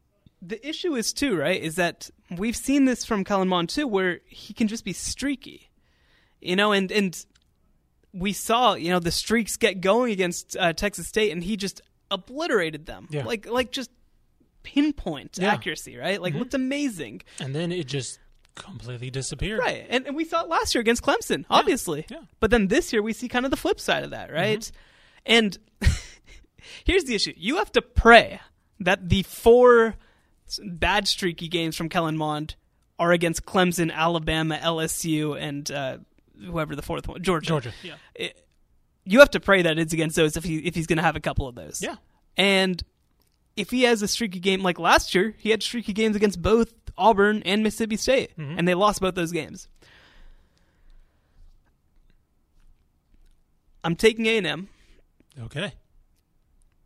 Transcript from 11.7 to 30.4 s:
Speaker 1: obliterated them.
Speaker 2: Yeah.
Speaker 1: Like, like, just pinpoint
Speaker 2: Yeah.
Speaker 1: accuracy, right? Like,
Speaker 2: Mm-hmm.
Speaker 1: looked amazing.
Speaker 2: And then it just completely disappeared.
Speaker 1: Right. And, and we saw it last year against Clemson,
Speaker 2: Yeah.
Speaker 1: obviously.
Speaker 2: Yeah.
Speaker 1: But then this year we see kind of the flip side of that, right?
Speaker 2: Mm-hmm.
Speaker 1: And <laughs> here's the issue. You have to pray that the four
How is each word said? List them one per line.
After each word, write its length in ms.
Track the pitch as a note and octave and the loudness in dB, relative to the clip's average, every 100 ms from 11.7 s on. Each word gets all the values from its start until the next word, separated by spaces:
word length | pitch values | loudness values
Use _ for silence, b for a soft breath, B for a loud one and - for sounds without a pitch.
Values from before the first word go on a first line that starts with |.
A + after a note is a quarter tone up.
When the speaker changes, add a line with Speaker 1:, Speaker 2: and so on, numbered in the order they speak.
| - _ _ - | -8 _ _ -8
Speaker 1:
obliterated 760 | G3 - C4 E4+ A#3 D#3+ D3+ D#3 | -8 -8 -8 0 0 0 -6 -14
them. 220 | G2+ G#2 | -16 -8
Speaker 2:
Yeah. 160 | D3 A2+ | -6 -6
Speaker 1:
Like, 200 | A3 G3+ | -6 -4
like, 260 | B3 B3+ | -2 -2
just 200 | C4+ B3 _ _ _ _ _ _ _ | -4 -10 _ _ _ _ _ _ _
pinpoint 760 | - - D4+ - F#3+ D3 - - | -4 0 2 0 -8 -10 -10 -2
Speaker 2:
Yeah. 120 | F#3+ | 0
Speaker 1:
accuracy, 440 | G#3 - D3+ - A#2+ | 0 -2 -8 -10 -8
right? 240 | D3+ G3 | -4 -4
Like, 100 | F3+ | -4
Speaker 2:
Mm-hmm. 60 | D3 | -4
Speaker 1:
looked 140 | B3 | -4
amazing. 680 | C#4 C4 C#4+ C#4+ F#3 A#2+ - - B | -4 -2 -2 -4 -4 -10 -12 -18 B
Speaker 2:
And 160 | C3 C#3+ | -8 -6
then 160 | E3+ | -4
it 160 | F3+ C3 | -6 -6
just 320 | C#3 A#2+ - _ _ _ - | -6 -8 -12 _ _ _ -20
completely 540 | - - A2 B2 B2+ | -18 -16 -14 -12 -10
disappeared. 500 | C3 B2+ C#3+ E3 G#3+ | -8 -8 -6 -4 -2
Speaker 1:
Right. 260 | - - - | -2 -4 -4
And, 160 | B3+ C4 | -4 -4
and 100 | C#4 | -6
we 100 | D#4+ | -4
saw 180 | E4 | -4
it 60 | E4+ | -2
last 260 | E4+ A4 C4+ | -2 0 0
year 60 | |
against 200 | A#3 A#3+ | 2 0
Clemson, 380 | - G4 - F3 | 0 -2 -2 -4
Speaker 2:
Yeah. 60 | - | 2
Speaker 1:
obviously. 560 | B3+ F#4+ C4+ - D3 - | 2 4 0 -2 -6 -8
Speaker 2:
Yeah. 100 | D#4 B3 - | -16 -16 -2
Speaker 1:
But 100 | A3 | 2
then 160 | A#3 G3 | 4 4
this 240 | C4 - | 2 2
year 100 | A3 | -2
we 120 | G#3+ | -2
see 160 | G#3+ B3 | -4 -4
kind 160 | B3 C4 | -2 -2
of 60 | |
the 60 | C4+ | -4
flip 220 | D#4+ G#4+ | -4 -2
side 240 | - D#3+ | -2 -2
of 60 | C#3+ | -2
that, 200 | A#2+ F#2 | -10 -8
right? 260 | D3 G3+ G#3+ | -4 -2 -2
Speaker 2:
Mm-hmm. 160 | - b b b b b - | -6 b b b b b 2
Speaker 1:
And 300 | A3+ G#3+ - _ - | 4 4 -2 _ 2
<laughs> 80 | - B B B B B _ _ B B | 2 B B B B B _ _ B B
here's 220 | - F#4 C4+ | 2 2 2
the 100 | G#3+ | -2
issue. 180 | - - | -2 -4
You 180 | F3+ E4+ | -4 -2
have 140 | A4 | 0
to 80 | B3 | 0
pray 580 | - - A3+ A#3 G#2+ F#3+ - _ _ - | 0 2 10 10 8 -6 -18 _ _ -6
that 300 | F3+ F#3+ F3+ | -2 0 0
the 140 | G3 | -2
four 720 | F3 - A#3 B3 B3 A#3+ A3+ F#3+ b b b b | -2 2 8 10 10 8 6 0 b b b b